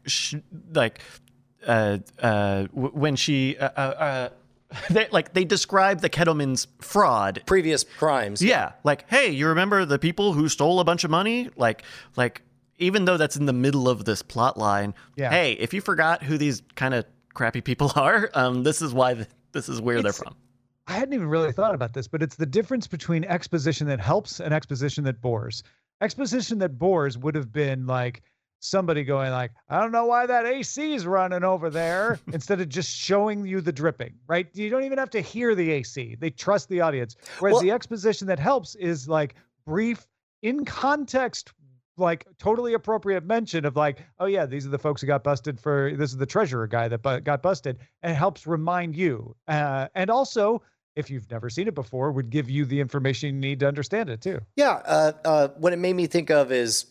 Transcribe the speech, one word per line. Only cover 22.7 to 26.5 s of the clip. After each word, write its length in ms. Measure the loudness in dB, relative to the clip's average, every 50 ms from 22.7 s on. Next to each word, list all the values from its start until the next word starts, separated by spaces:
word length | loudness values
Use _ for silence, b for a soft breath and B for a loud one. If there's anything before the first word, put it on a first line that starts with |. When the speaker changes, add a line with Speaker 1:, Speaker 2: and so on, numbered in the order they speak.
| -2 -4 -4 -6
Speaker 3:
between 360 | -10 -8 -4 -2 0 0 0
exposition 640 | 0 -2 -4 -4 -4 -4 -2 0 -2 -2 -2 -2 -2
that 120 | -2 -2
helps 400 | 0 0 0 0 -2 -4 -8 -8
and 140 | -4 -2 -2
exposition 500 | -2 -2 -4 -6 -4 -4 -4 -4 -2 -4
that 140 | -4 -4 -4
bores. 420 | -4 -4 -2 -4 -4 -6 -10 -12 -14 b b b b b b -4
Exposition 580 | -4 -4 -4 -4 -4 -2 -2 -2 -2 -2